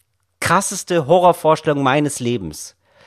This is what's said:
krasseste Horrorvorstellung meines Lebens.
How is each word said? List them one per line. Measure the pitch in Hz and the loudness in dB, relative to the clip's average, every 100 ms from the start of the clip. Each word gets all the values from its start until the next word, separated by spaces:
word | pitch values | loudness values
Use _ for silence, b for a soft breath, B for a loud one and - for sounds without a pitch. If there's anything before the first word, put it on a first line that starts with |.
| _ _ _ _ | _ _ _ _
krasseste | - 180 - 196 - 175 131 | 0 0 0 -8 -4 -2 2
Horrorvorstellung | 175 180 170 156 156 156 143 | 4 4 4 0 0 0 0
meines | 135 147 143 - | 0 2 0 -2
Lebens. | 120 120 82 - - - b b | -4 -4 -6 -12 -16 -20 b b